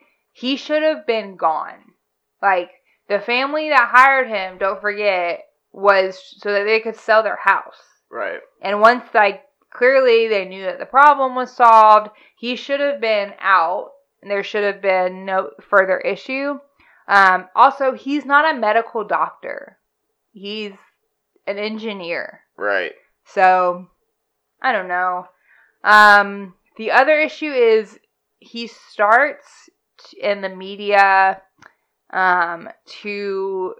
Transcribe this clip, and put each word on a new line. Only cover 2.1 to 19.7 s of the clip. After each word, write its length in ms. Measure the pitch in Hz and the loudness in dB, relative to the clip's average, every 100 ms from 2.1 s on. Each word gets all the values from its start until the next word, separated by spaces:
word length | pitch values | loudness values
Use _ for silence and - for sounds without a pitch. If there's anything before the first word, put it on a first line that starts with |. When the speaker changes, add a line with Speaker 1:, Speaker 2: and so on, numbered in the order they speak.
| _ _ _ | _ _ _
Speaker 1:
Like, 280 | 196 185 180 _ _ _ - | 0 0 -2 _ _ _ -6
the 100 | 202 | -6
family 500 | 208 247 277 302 311 | -2 -4 -4 -4 0
that 200 | 277 233 | 0 4
hired 360 | 240 269 269 233 | 4 4 4 -2
him, 300 | 208 190 180 | -6 -8 -4
don't 240 | 196 208 | -4 -4
forget, 600 | 202 202 208 185 170 165 - _ _ | -6 -2 -2 -2 -2 -6 -12 _ _
was 480 | 196 196 196 190 185 - - | -2 2 2 0 -6 -20 -14
so 140 | 208 | -6
that 100 | 202 | -4
they 160 | 208 220 | -2 -2
could 160 | 220 220 | -4 -8
sell 260 | - 220 | 0 0
their 120 | 214 180 | 0 -2
house. 400 | - 190 - - _ _ _ | 0 -2 -4 -18 _ _ _
Speaker 2:
Right. 300 | 113 98 85 - _ | -10 -8 -8 -14 _
Speaker 1:
And 180 | 190 208 | -6 2
once, 220 | 220 240 - | 4 4 0
like, 300 | 226 202 190 _ _ _ | 0 2 0 _ _ _
clearly 580 | - 247 269 254 226 226 | -2 2 4 4 2 2
they 180 | 208 185 | -2 -4
knew 180 | 190 | -8
that 160 | 190 175 | -10 -8
the 60 | - | -2
problem 500 | 262 294 277 262 254 | 4 6 6 0 -4
was 180 | 247 - | -8 2
solved, 540 | 240 226 214 214 208 - _ _ | 6 8 8 6 4 -8 _ _
he 180 | 233 247 | -10 -8
should 240 | - 277 | -6 -4
have 200 | 285 277 | -2 -2
been 340 | 226 214 202 - | -2 -2 -4 -6
out, 520 | 190 190 170 196 - - _ _ | 0 2 2 -2 -8 -18 _ _
and 100 | 190 | -6
there 120 | 202 | -6
should 200 | 196 214 | -4 -4
have 180 | 202 196 | -4 -2
been 440 | 196 185 185 185 190 | -2 0 -2 -6 -6
no 260 | 190 190 - _ | -4 -4 -10 _
further 300 | 202 190 185 | 0 2 -2
issue. 600 | - 185 - 262 285 277 - _ _ _ - | -4 -6 -8 -6 -6 -8 -12 _ _ _ 0
Um, 400 | 196 190 185 185 - | 4 4 2 0 4
also, 380 | 254 269 262 | 4 4 -2
he's 320 | 240 269 294 269 | -4 -6 -6 0
not 280 | 285 320 | 2 2
a 40 | 277 | 0
medical 460 | 214 220 226 226 | 0 0 -2 -6
doctor. 720 | 185 160 160 - - - - | -6 -4 -4 -8 -14 -14 -16